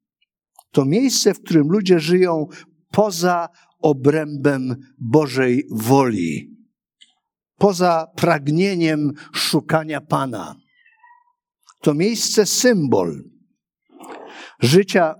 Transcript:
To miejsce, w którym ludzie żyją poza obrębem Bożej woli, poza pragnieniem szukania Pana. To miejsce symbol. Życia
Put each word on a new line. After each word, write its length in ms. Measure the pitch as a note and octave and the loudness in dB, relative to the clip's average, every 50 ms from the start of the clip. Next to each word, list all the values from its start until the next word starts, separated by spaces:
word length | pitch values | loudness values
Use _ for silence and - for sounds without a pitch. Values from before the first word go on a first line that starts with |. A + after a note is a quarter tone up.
| _ _ _ _ _ _ _ _ _ _ _ _ _ _ - | _ _ _ _ _ _ _ _ _ _ _ _ _ _ -2
To 120 | D3+ C#3 | 0 0
miejsce, 500 | C3+ D#3 A3 C4+ C4 - - - G#3+ F3+ | 2 2 0 0 0 -2 0 0 0 0
w 60 | - | -2
którym 280 | - - F3 D#3+ C#3+ D3 | -2 -2 0 0 2 2
ludzie 320 | F3+ G#3+ G3 F3+ F3+ E3 | 0 0 2 2 2 2
żyją 460 | D3+ D#3+ F3+ F#3 F#3 F3+ E3 D#3+ D3 - - - - _ _ _ _ _ | 2 2 2 2 2 2 0 -2 -4 -8 -10 -16 -20 _ _ _ _ _
poza 580 | - - G#3 G#3+ F3+ E3 E3+ F3+ F3 E3+ E3+ D#3+ _ _ _ _ _ _ | 0 0 0 0 0 -2 -2 0 0 -2 -4 -8 _ _ _ _ _ _
obrębem 960 | - D#3 D3 C3 B2+ C#3 C#3+ D#3+ D#3 D3+ D3 C#3 C3 D3 C#3+ C3 B2+ B2+ A#2+ B2 - - _ - | 0 0 0 2 2 2 2 0 -2 -6 -6 -2 0 0 0 0 -2 -6 -8 -8 -12 -16 _ -12
Bożej 680 | B2+ A2+ A#2+ D#3 D#3 C#3 B2 C3 C3 B2+ B2 C3 D#3 - | -4 0 2 2 2 2 0 0 0 2 0 0 -2 -6
woli, 840 | G2+ A2 A2 A2+ C3+ C#3 C3+ B2 A2 F#2+ F2 E2 D2+ - - - - - _ _ _ _ _ _ _ _ _ _ _ _ _ _ _ _ _ _ _ - | -8 -6 0 2 4 4 4 2 0 -2 -4 -4 -6 -8 -10 -14 -20 -20 _ _ _ _ _ _ _ _ _ _ _ _ _ _ _ _ _ _ _ 0
poza 480 | F#3+ G#3 F#3+ F3 F3+ F3+ E3+ D#3+ D#3+ - _ | 2 2 2 2 2 2 2 0 -2 -6 _
pragnieniem 960 | - - E3 E3 D3+ C#3 C#3+ D3+ E3 F#3+ G3+ G3 F3 E3 D#3+ D#3 D3 D3 C#3+ - - - - - | -2 0 0 0 0 0 0 0 2 2 0 0 0 0 0 0 0 -2 -2 -4 -6 -12 -12 -8
szukania 680 | - - - - D#3 - - E3+ D#3+ D#3 D#3 D3+ C#3 | -6 -4 -2 -2 -2 -2 0 -2 -2 -2 -4 -10 -12
Pana. 560 | - - D3 C#3 C#3 C3 A#2 G2+ F2 - - - _ _ _ _ _ _ _ _ _ - _ _ _ _ _ _ _ _ _ _ _ _ _ _ | -6 -4 -4 -4 -4 -4 -8 -10 -12 -14 -16 -20 _ _ _ _ _ _ _ _ _ -20 _ _ _ _ _ _ _ _ _ _ _ _ _ _
To 140 | - D#3+ D3 | -2 -2 0
miejsce 520 | D3 F3 G#3+ A#3 G#3 - - - A3 G#3 | 0 -2 -2 -2 -4 -6 -2 -2 0 0
symbol. 800 | - - - - B3 A#3+ F#3+ D3+ C3 A#2 G2+ F2+ E2+ D#2 - - - _ _ _ _ _ _ _ _ _ _ _ _ _ - - - - - - - - - - - - _ | 0 0 0 2 2 2 2 0 0 0 0 0 -2 -6 -10 -14 -20 _ _ _ _ _ _ _ _ _ _ _ _ _ -20 -20 -20 -20 -20 -20 -20 -20 -20 -20 -20 -4 _
Życia 560 | - A#2+ C#3+ F#3+ G3+ - - G3 E3+ D#3 D#3 - | 2 4 4 4 4 2 2 0 0 0 -2 -4